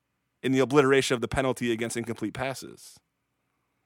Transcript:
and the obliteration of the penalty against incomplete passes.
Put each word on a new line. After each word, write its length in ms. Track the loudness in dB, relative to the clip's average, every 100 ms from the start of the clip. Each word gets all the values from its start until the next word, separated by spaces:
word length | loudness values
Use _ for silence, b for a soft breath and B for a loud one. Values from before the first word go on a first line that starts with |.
| _ _ _ _
and 120 | 0
the 60 | 2
obliteration 540 | 4 4 6 4 2
of 60 | -2
the 80 | -2
penalty 420 | -2 -2 -2 -2
against 280 | -2 -4 -6
incomplete 360 | -6 -6 -6
passes. 640 | -6 -8 -8 -14 -18 -20 -20 _ _ _ _ _ _ _ _